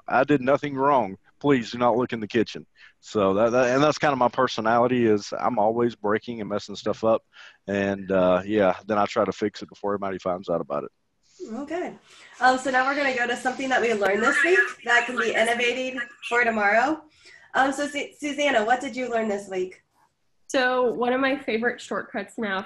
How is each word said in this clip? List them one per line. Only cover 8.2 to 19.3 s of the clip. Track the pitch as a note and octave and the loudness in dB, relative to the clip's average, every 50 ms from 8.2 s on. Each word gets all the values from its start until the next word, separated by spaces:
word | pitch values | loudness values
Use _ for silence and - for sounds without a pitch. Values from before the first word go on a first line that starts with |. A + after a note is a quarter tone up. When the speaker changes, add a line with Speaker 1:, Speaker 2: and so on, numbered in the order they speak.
| F2+ F2+ F2+ F2+ F#2+ | 4 4 4 2 0
Speaker 1:
yeah, | G2+ G#2+ G#2+ G2 F#2 F2+ - - | 0 0 2 4 4 2 0 -4
then | G2+ G#2+ G#2 | -4 0 0
I | G2+ | 0
try | - - A#2 G2+ | 0 0 -2 0
to | F#2+ | -2
fix | - - A2 G#2 - - | -2 -4 -4 -6 -4 -8
it | G2 - | -16 -16
before | - - - G2+ | -16 -8 -6 -4
everybody | G2+ G2 G2+ F#2+ F#2+ F#2 | -4 -4 -4 -6 -8 -6
finds | - F#2 F2+ F#2 G2+ F2+ | -4 -4 -4 -4 -4 -4
out | E2+ E2 | -4 -4
about | D#2+ C2+ D2 D2 - | -2 -4 -6 -6 -6
it. | - _ _ _ _ _ _ _ _ _ - F4+ A#3+ A3 | -8 _ _ _ _ _ _ _ _ _ -16 -14 -12 -10
Speaker 2:
Okay. | B3+ D4 D4 D#4+ F4+ D#4+ G#3+ F#3 - _ _ - - - - - - | -12 -10 -8 -6 -6 -6 -8 -10 -16 _ _ -20 -20 -20 -20 -8 0
Um, | A#3+ B3+ C4 B3+ | 2 2 2 2
so | - C#4 | 0 0
now | B3+ B3+ C4 | 0 2 0
we're | C#4 C#4+ | 2 0
gonna | D4 C#4+ C4 B3+ | 0 0 0 0
go | A#3+ A#3+ | -2 -2
to | A#3 B3 | -2 -4
something | A#3 - B3+ B3+ C#4 C4+ C4 | -2 -2 -4 -4 -2 -2 0
that | B3+ A3+ | 0 0
we | A3 A#3+ A3 | 2 0 0
learned | G3+ G3+ F#3+ G3+ G#3+ | 2 2 0 2 2
this | A#3 C4+ D#4 D#4 - | 2 2 2 2 4
week | E4+ F#4 G4 G4 - - - - | 4 4 4 2 0 -2 -10 -2
that | A#3 A#3+ A#3 A#3+ B3 | 2 2 2 2 0
can | B3 A#3 | -4 -2
be | A#3 A3 - | -2 -2 0
innovating | A3 A3+ A#3 A#3 A3+ A#3+ A#3+ B3 C4 B3+ B3+ B3+ B3+ - - - _ - - | 0 2 2 2 0 0 0 0 -2 -4 -6 -6 -8 -10 -10 -14 _ -8 -2
for | A#3+ A#3+ A#3+ | 0 2 2
tomorrow. | A3+ A3 G#3+ G3+ G3+ G#3 A3+ B3+ D4 D#4 - - - _ _ _ - - - - - - | 2 0 2 2 4 4 4 2 2 0 -4 -6 -20 _ _ _ -20 -20 -20 -20 -4 0
Um, | B3+ C4+ C#4 | 2 2 2
so | C4+ D4 C#4+ C4 | 0 -2 -6 -6
Su-, | D4 C#4+ - - - - | -4 -6 -8 -8 -12 -8
Susanna, | D4 D4 C4+ D4 D4 C#4+ C4 A3 G#3 | -8 -6 -4 0 0 2 2 2 2
what | A3+ B3+ B3+ | 2 0 0
did | C#4 C4+ A3 | 0 -6 -6
you | B3+ B3+ A3+ | -6 -6 -2
learn | A#3 A3+ A3 | -2 -2 -2
this | G#3+ | -2